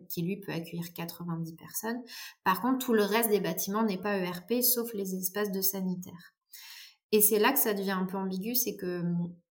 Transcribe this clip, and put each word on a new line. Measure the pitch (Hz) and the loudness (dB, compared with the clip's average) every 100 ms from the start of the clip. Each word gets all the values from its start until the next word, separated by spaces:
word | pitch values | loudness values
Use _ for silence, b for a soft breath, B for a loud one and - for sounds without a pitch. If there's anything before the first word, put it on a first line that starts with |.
| - | -6
qui | - | -4
lui | 170 196 | -2 -2
peut | - | -4
accueillir | 156 165 170 170 | -6 -4 -6 -8
quatre-vingt-dix | - 170 - 170 165 165 | -8 -8 -8 -6 -4 -4
personnes. | 165 - - 220 240 - B B B | -8 -10 -6 -4 -4 -8 B B B
Par | 185 185 | 0 2
contre, | 247 262 | 2 2
tout | 254 | 4
le | 220 | 4
reste | 202 226 220 | 6 4 4
des | 202 | 4
bâtiments | 170 180 - 208 | 2 -2 -2 2
n'est | 226 185 | 2 0
pas | 208 202 | 0 0
E | 180 | 0
R | 175 - | -4 0
P, | 240 | 2
sauf | 240 233 233 | 4 2 0
les | 202 190 | -4 -4
espaces | 185 185 208 208 | -2 -2 -2 -2
de | 190 | 0
sanitaire. | 190 196 185 180 180 170 - _ _ B B B B B - | 0 0 -2 -4 -8 -14 -18 _ _ B B B B B 2
Et | 214 | 4
c'est | 208 214 | 6 6
là | 226 | 4
que | 277 | 4
ça | 226 | 2
devient | 196 190 | 0 0
un | 190 | 0
peu | 185 196 | 0 -2
ambigu, | 190 190 214 | -2 -2 -2
c'est | 240 - 196 | -2 -2 -4
que, | 180 175 | -4 -2
hum, | 175 175 175 - _ _ | 0 0 -2 -6 _ _